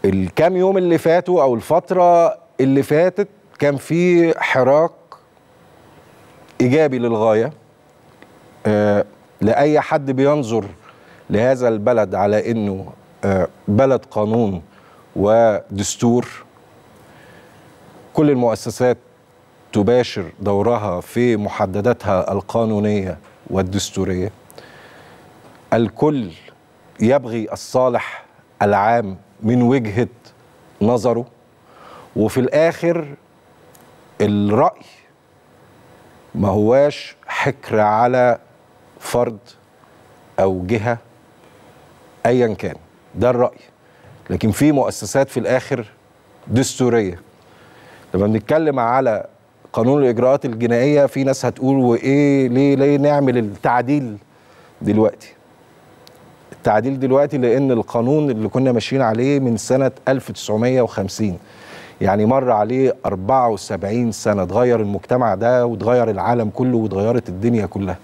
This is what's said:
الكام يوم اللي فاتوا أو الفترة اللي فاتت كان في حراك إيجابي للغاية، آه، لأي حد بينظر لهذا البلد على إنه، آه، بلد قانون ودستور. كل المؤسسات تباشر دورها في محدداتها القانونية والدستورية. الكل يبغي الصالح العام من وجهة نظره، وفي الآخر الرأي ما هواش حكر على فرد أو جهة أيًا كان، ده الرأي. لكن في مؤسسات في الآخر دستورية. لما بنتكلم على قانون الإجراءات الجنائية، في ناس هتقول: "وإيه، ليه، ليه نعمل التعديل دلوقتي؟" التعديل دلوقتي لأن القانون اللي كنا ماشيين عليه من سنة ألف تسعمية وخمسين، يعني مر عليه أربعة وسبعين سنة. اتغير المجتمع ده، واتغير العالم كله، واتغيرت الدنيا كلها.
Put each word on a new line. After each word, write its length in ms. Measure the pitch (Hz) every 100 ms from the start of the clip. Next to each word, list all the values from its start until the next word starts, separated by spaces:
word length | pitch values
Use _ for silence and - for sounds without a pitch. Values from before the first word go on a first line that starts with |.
الكام 520 | 98 95 92 - 165 185
يوم 220 | 185 190
اللي 200 | 180 165
فاتوا 440 | 170 170 180 180
أو 120 | 135
الفترة 840 | 117 - 160 - 180 175 170 165 - _ -
اللي 220 | 135 135
فاتت 460 | 131 151 180 185 202 _ _ -
كان 180 | 143 139
في 580 | - 170 180 170 165 -
حراك 520 | - 135 127 147 165 - _ - _ _ _ _ _ - - - - - - - - -
إيجابي 380 | 127 147 151 127
للغاية، 540 | 120 113 113 110 127 - _ _ _ _ _ _ - - - - 107
آه، 380 | 104 104 101 - - _ _
لأي 400 | - - 147 151
حد 300 | - 156 139
بينظر 540 | 131 139 151 113 113 101 87 - - - - -
لهذا 380 | 101 123 131 123
البلد 460 | 110 110 120 101
على 360 | 95 101 107 107
إنه، 360 | 113 101 95 - - - -
آه، 240 | 101 95 71 - -
بلد 360 | 104 135 123 -
قانون 520 | 107 104 117 110 92 78 - - - _ -
ودستور. 1120 | 98 113 117 101 - 98 101 - 120 120 120 - - _ _ - - - - - - - - - - - - - -
كل 160 | - 151
المؤسسات 680 | 131 120 110 120 - 127 117 _ _ _ _ _ _ _
تباشر 520 | 104 104 123 117 110 85 -
دورها 600 | 101 101 120 120 104 90
في 360 | - 120 123 107
محدداتها 960 | 101 - 95 98 113 117 107 95 -
القانونية 840 | 98 - 117 113 104 107 104 92 78 - - -
والدستورية. 800 | 92 95 98 - - 95 90 92 - - - - - - - - - - - - - -
الكل 580 | 113 110 - 151 147 98 80 - _ _ _ _ -
يبغي 520 | 110 139 120 117 107
الصالح 720 | 98 - 131 127 120 - - - _ _ _
العام 540 | 104 101 107 120 101 92 _ _
من 200 | 110 123
وجهة 460 | 120 135 107 101 120 - - _ _ _ - -
نظره، 420 | 104 120 123 117 120 _ _ _ _ - - - - -
وفي 240 | 107 135
الآخر 760 | 123 147 165 165 170 165 147 143 _ _ _ _ - - - - - -
الرأي 640 | 101 104 101 110 170 - - - _ _ _ _ _ _ _ _ _ - - - -
ما 140 | - 98
هواش 680 | 98 107 131 147 - - - -
حكر 540 | - 147 - - 107
على 580 | 107 107 123 127 123 117 _ _ _ _ _ -
فرد 380 | - 120 120 107 - _ _ _ _ _ _ - _ -
أو 220 | 95 92 90
جهة 320 | 113 113 117 _ _ _ _ - _ - - - - - - 117
أيًا 280 | 127 117
كان، 220 | 95 95 - - _ _
ده 160 | 90 120
الرأي. 280 | 123 123 - - _ _ _ - - -
لكن 200 | 92 110
في 220 | 95 147
مؤسسات 560 | 143 107 - 104 117 -
في 120 | 127
الآخر 460 | 98 127 - 123 110 _ _ _ _ _ -
دستورية. 760 | 110 131 - 123 117 98 90 - _ _ - - - - - -
لما 120 | 92 104
بنتكلم 520 | 110 107 151 156 131
على 480 | 117 127 131 101 - _ _ _ -
قانون 300 | - 117 147
الإجراءات 420 | 131 117 123 139
الجنائية، 640 | 135 113 117 117 139 147 139
في 180 | 139
ناس 220 | 135 131 123
هتقول: 300 | - 131 135
"وإيه، 720 | 123 117 127 139 143 139 131
ليه، 280 | 127 139 139
ليه 200 | 139 143
نعمل 420 | 143 147 135 120
التعديل 760 | 107 98 143 123 120 147 123 104 _ _ _ - - _
دلوقتي؟" 520 | 101 107 107 - - - _ _ _ _ _ - - - - - -
التعديل 480 | - - 107 120 135
دلوقتي 380 | 131 135 143 147
لأن 340 | 123 127 139
القانون 580 | 117 - 117 120 151 147
اللي 180 | 110 107
كنا 240 | 127 131
ماشيين 300 | 117 - 135
عليه 380 | 117 110 131 143
من 160 | 131 110
سنة 340 | - 131 135 - -
ألف 220 | 135 -
تسعمية 520 | 101 - 107 123 131
وخمسين، 560 | 117 - 95 - 107 87 - - - - - -
يعني 260 | 101 104 107
مر 240 | 135 127
عليه 460 | 110 107 127 131 - -
أربعة 420 | 92 98 131 120
وسبعين 640 | 101 - 98 98 117 120
سنة. 300 | 104 110 101
اتغير 380 | 90 101 123 117
المجتمع 540 | 104 98 - - 117
ده، 320 | 95 113 123 120
واتغير 440 | 107 104 123 113
العالم 400 | 95 95 123 107
كله، 260 | - 127 117
واتغيرت 520 | 107 95 107 123 -
الدنيا 380 | 90 117 117 95
كلها. 300 | 101 95 90